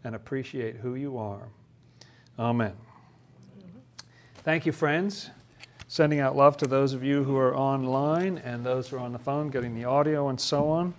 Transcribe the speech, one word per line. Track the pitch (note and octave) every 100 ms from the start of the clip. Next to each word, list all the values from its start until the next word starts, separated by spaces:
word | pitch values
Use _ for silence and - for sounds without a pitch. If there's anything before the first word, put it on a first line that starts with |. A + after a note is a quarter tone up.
and | A#2+
appreciate | A2 A2 C3+ B2+ C3+ A2+ A#2+
who | B2 B2+
you | C#3+ B2+
are. | G#2+ G2+ - - _ _ - - - - - -
Amen. | A#2 A#2+ A2 F#2 - - - - _ - - G3+ F#3+ G#3 - - - - - -
Thank | - D#3+ D#3+
you, |
friends. | - D3+ D#3 G3 G3 - - - - - - -
Sending | - D3+ D3+
out | C3+ C3+
love | C#3+ C#3+
to | C#3
those | C3+ C#3
of | C3
you | C3+ C#3+
who | C3+ C3+
are | C3 C3+
online | C3+ C3+ C3 C3 D3 D#3+ F#3 F3+
and | B2 A#2+
those | B2 B2+ B2+
who | C3+
are |
on | B2
the | A#2+
phone | C3 C#3+ D3+
getting | C3+ A#2+
the | A2+ A#2+
audio | C#3 D3 D3+ C#3+
and | B2+
so | - C#3+ D3
on. | D#3+ F3+